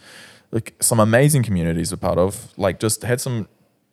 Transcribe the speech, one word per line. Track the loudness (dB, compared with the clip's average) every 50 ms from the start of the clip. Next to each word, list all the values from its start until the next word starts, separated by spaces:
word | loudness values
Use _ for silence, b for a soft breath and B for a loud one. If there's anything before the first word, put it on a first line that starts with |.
| B B B B B B B B B B
like, | -6 -6 -6 -6 _ -4
some | -2 0 2 4
amazing | 4 4 6 4 4 4 4 2 0
communities | 0 0 0 0 0 0 -2 -2 -4
we're | -6
part | -4 -2 -2 2
of, | 2 2 0 0 -6 -16 -16 -8
like, | -2 -2 -2 -2 0
just | -2 -2 -2 -2 -2
had | -4 -4 -4
some | -4 -6 -6 -6 -8 -10 _ _ _ _ _ _ _ _